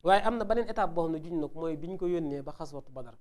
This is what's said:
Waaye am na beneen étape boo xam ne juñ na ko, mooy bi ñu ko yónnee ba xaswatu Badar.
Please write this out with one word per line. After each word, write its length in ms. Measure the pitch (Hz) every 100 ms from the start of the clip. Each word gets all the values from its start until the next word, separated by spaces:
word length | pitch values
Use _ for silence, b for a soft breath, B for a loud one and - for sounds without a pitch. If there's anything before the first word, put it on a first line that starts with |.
Waaye 180 | 175 196
am 160 | 214 233
na 60 |
beneen 240 | 208 226 233
étape 260 | 226 185
boo 80 | 170
xam 80 | 165
ne 60 | 160
juñ 200 | 160 170
na 80 | 143
ko, 100 | 160
mooy 160 | 165 156
bi 120 | 160
ñu 80 | 190
ko 80 | 180
yónnee 360 | 175 156 143
ba 100 | 139
xaswatu 400 | 147 156 143 -
Badar. 220 | 131 127 110